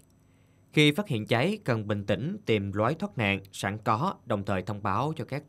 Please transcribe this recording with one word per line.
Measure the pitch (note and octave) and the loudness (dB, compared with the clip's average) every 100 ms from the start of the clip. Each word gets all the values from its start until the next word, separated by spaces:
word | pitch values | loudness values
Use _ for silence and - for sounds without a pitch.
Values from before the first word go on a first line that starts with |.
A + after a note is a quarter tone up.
| _ _ _ _ _ _ _ | _ _ _ _ _ _ _
Khi | - D3+ | 4 6
phát | D3 G3+ | 4 0
hiện | A#2 G#2+ | -4 0
cháy, | A#2 D#3 G#3+ - | 2 2 0 -2
cần | A2+ G#2 | -2 0
bình | G#2 G2+ | -2 0
tĩnh | G2 C#3 G#3 - | -2 -2 -6 0
tìm | A2 G2+ | 0 0
lối | G2 A2+ E3 | 0 0 0
thoát | G3+ - | -4 -2
nạn | G#2 G2 G2 | 0 0 -4
sẵn | - G2+ G#2 - | -6 -4 -2 0
có, | A2 F3 - - | 0 0 -4 -4
đồng | G#2+ G2 | -4 0
thời | G2 | -2
thông | F#2 G#2 | -2 -4
báo | G2+ G2 C#3+ D#3+ | -2 -2 -2 -4
cho | A2+ | -8
các | C#3 | -10